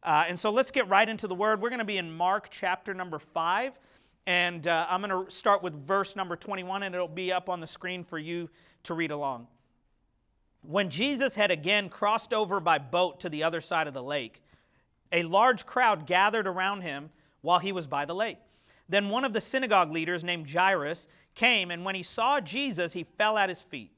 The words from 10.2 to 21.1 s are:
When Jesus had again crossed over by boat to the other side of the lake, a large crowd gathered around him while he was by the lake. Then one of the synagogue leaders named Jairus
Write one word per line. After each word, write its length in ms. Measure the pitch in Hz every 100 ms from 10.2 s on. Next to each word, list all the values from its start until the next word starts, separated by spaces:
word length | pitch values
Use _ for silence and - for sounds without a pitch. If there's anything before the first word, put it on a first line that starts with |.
| _ _ _ _
When 260 | - 170 190
Jesus 440 | 139 262 277 262
had 160 | - 208
again 380 | 165 151 208 190
crossed 460 | - 208 226 -
over 260 | 220 208 196
by 180 | 165 156
boat 440 | 135 175 180 180
to 80 | 180
the 140 | 151
other 180 | 160 165
side 260 | 156 170 156
of 60 |
the 100 | 135
lake, 380 | 127 143 117 _ _ _ _ _ _ _ _
a 100 | 170
large 420 | 170 185 247 233 -
crowd 400 | - 247 196 151
gathered 400 | 180 202 220 190
around 360 | 180 190 202
him 280 | 175 143 156 _ _ _
while 200 | 147 175
he 120 | 196
was 160 | 185 151
by 160 | 143
the 120 | 143 175
lake. 220 | 220 - _ _ _ _ _
Then 180 | 190 202
one 160 | 226
of 80 | 262
the 80 | 214
synagogue 520 | - 269 247 202 165
leaders 340 | 165 160 175 170
named 240 | 175 151
Jairus 580 | 160 185 190 143 170 -